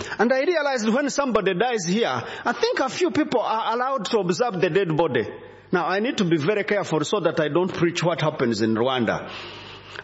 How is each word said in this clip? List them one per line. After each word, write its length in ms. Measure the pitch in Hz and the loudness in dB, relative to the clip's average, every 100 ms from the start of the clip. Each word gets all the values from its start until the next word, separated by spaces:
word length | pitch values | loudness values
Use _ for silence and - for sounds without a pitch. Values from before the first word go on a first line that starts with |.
| - - | -8 0
And 140 | 226 | 2
I 80 | 262 | 2
realized 480 | 294 330 285 262 214 | 2 2 0 0 2
when 220 | 233 285 | 2 2
somebody 440 | - 277 214 196 | 0 0 2 2
dies 300 | 180 240 226 | 0 0 0
here, 380 | 170 202 202 127 - - | 0 0 0 -2 -4 -6
I 80 | 247 | -4
think 280 | 240 453 370 | 0 0 0
a 80 | 269 | -2
few 220 | - 349 | 0 0
people 300 | 254 311 247 | 0 0 0
are 340 | 190 220 214 | 0 -2 0
allowed 320 | 233 254 269 185 | -2 0 -2 0
to 120 | 226 | 0
observe 420 | 180 180 247 185 | 2 2 0 2
the 100 | 180 | 2
dead 260 | 165 190 156 | 2 2 2
body. 320 | 165 127 98 - - - - | 2 2 -2 -6 -16 -20 -4
Now, 160 | 180 160 | -2 0
I 140 | 190 | 0
need 160 | 226 - | 0 0
to 60 | |
be 140 | 180 165 | 2 2
very 260 | 143 214 | 2 0
careful 400 | 190 208 170 156 | 0 -2 0 -2
so 160 | 147 208 | 0 0
that 180 | 165 156 | 0 0
I 100 | 151 | 0
don't 240 | 151 185 | 2 0
preach 300 | - 170 170 | 0 0 0
what 200 | 160 165 | 0 0
happens 400 | 156 143 127 107 | 0 0 0 2
in 120 | 110 | 2
Rwanda. 560 | 110 123 127 107 82 - - - - - - - - | 2 2 2 0 0 -4 -12 -14 -16 -16 -18 -18 -8